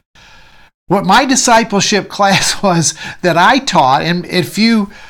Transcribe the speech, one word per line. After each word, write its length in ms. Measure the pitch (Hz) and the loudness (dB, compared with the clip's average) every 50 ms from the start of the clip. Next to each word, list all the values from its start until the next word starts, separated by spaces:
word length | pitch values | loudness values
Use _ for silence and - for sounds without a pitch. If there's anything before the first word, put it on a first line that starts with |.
| _ _ _ _ - - - - - - - - - _ _ _ _ - | _ _ _ _ -20 -20 -20 -20 -20 -20 -20 -20 -20 _ _ _ _ -4
What 180 | 170 202 165 | -4 -2 0
my 180 | 180 214 233 285 | 2 2 2 2
discipleship 840 | 262 269 - - - 233 226 233 - 202 202 165 - 214 196 170 - | 2 0 0 2 2 2 2 2 0 -2 -2 -2 0 -2 -2 -2 -4
<laughs> 0 | |
class 540 | - - 202 196 196 - - - - - - | -4 -2 0 0 0 0 -2 -4 -4 -2 -2
was 320 | 196 175 165 156 - - - - - - - | 0 0 0 0 -2 -4 -8 -10 -16 -10 -6
that 160 | - 180 160 165 | -4 -2 2 2
I 220 | 180 208 254 285 | 4 4 2 2
taught, 420 | 269 - - 170 143 127 135 156 | 0 -2 0 2 2 2 2 0
and 240 | 156 160 175 175 170 | 0 -2 -4 -4 -6
if 320 | 160 - 180 170 151 - 196 | -4 -4 -4 -4 -4 -2 -2
you 340 | 214 233 233 220 202 202 - - - - | 0 2 2 0 0 -4 -8 -16 -20 -20